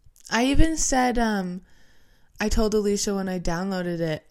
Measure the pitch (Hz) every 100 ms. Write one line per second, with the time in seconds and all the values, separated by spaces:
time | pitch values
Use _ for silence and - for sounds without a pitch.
0 | - - - 220 254 285 320 311 - 262
1 | 247 233 226 208 180 180 - - - -
2 | - _ - - 214 - 214 214 208 202
3 | - 196 190 185 175 165 190 185 175 170
4 | 165 151 -